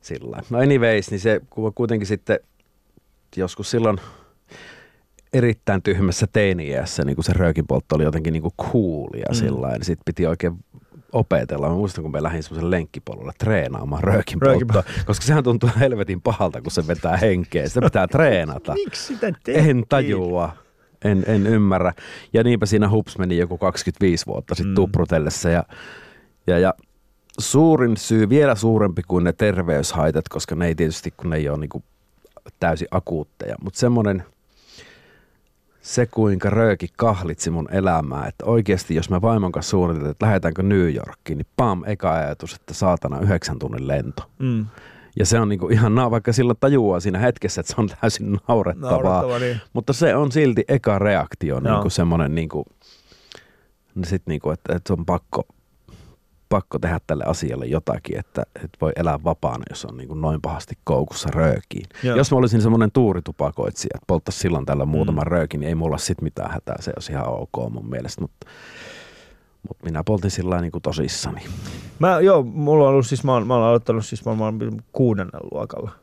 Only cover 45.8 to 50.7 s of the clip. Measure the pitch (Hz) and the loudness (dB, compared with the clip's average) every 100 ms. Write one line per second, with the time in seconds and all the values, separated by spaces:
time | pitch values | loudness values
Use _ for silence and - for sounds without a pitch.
45.8 | 113 113 123 113 110 113 120 113 135 143 | 4 4 2 0 0 2 2 2 4 4
46.8 | 107 90 101 90 123 107 101 - - - | 4 2 0 0 0 0 -4 -6 -6 -2
47.8 | 104 - 113 - 104 101 - 117 90 87 | -2 0 -2 -2 -4 -4 0 0 0 -4
48.8 | 127 127 95 92 131 120 123 117 - 123 | -2 0 2 2 0 -2 -2 -4 -6 -6
49.8 | 113 131 165 123 143 139 143 113 - | -4 0 2 2 2 4 4 2 2